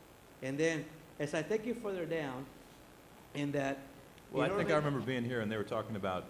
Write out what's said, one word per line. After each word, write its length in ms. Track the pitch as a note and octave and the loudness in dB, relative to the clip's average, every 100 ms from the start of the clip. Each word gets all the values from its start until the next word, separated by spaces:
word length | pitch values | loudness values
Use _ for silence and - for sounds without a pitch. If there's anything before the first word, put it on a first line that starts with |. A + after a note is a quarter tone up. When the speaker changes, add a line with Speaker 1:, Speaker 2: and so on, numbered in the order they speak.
| - - - - | -20 -20 -20 -8
Speaker 1:
And 160 | C3 C#3 | -4 2
then, 260 | D#3+ D#3+ - - - - | 4 2 -2 -10 -12 -4
as 120 | D3 | 0
I 100 | E3 | 0
take 220 | D#3 G#3+ | 2 2
you 100 | G#3+ | 2
further 300 | A#3 G#3 F#3+ | -2 -2 -2
down, 400 | D#3+ E3 D3 B2+ C#3 - - - - - - - - | 0 0 0 -4 -8 -12 -20 -20 -20 -20 -20 -20 -10
in 180 | C#3+ C#3+ | -2 0
that, 260 | C#3+ C#3 C#3 - - - - - | 2 0 -2 -6 -16 -20 -20 -4
Speaker 2:
Well, 120 | C3 | 2
Speaker 1:
in 60 | B2+ | 2
Speaker 2:
I 60 | G3+ | 4
think 120 | - | 4
Speaker 1:
order 60 | |
Speaker 2:
I 20 | D3+ | 4
remember 220 | D3 C#3 | 4 2
being 240 | A2+ C3 | 2 0
here, 160 | A#2 B2 | 0 0
and 80 | G#2+ | 0
they 60 | A2 | 0
were 60 | |
talking 320 | G2+ A#2 G#2 | 0 0 -2
about, 300 | G#2+ F#2+ F2+ | -2 0 0